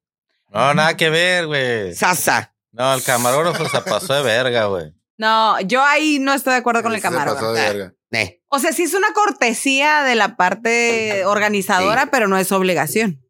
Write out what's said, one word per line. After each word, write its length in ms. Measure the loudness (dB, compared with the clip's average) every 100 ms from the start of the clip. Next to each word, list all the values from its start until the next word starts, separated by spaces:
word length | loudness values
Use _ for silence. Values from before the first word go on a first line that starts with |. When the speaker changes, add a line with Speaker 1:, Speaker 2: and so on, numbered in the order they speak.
| _ _ _ _ _
Speaker 1:
No, 220 | 0 2
nada 220 | 4 2 2
que 120 | 0
ver, 380 | 2 2 0 -2
güey. 480 | -2 -2 -2 -4
Speaker 2:
Sasa. 600 | -2 0 0 0 0 -2 _ _
Speaker 1:
No, 200 | -4 0
el 80 | 0
camarógrafo 680 | 0 0 2 2 0 -2 -2
se 120 | -2
pasó 320 | -2 -4 -2
de 80 | 0
verga, 440 | 2 2 0 0 0
güey. 260 | -2 -8 -16 _ -6
Speaker 3:
No, 440 | 0 2 2 0
yo 220 | -2 0
ahí 360 | 2 2 0 0
no 160 | 0
estoy 180 | -2 0
de 40 | 0
acuerdo 240 | 0 -2
con 100 | -2
Speaker 4:
Sí, 40 | -4
Speaker 3:
el 60 |
Speaker 4:
se 60 | -4
pasó 100 | -2
Speaker 3:
camarógrafo. 340 | -2 -2 -2
Speaker 4:
de 80 | -2
verga. 340 | -2 -4 -8 -16 _
Speaker 2:
Eh. 300 | -4 -4 -8 _
Speaker 3:
O 100 | -2
sea, 140 | 0
sí 100 | -2
es 120 | -2
una 180 | 0 0
cortesía 880 | 2 0 0 -2 -2 0 2 2 2
de 140 | 2 2
la 200 | 0 0
parte 880 | -2 0 0 0 0 0 -2 -2
organizadora, 800 | 0 0 0 0 0 0 2 0
Speaker 2:
Sí. 60 | 0
Speaker 3:
pero 160 | 0 2
no 100 | 2
es 140 | 0
obligación. 680 | 0 2 0 0 -2 -2 -4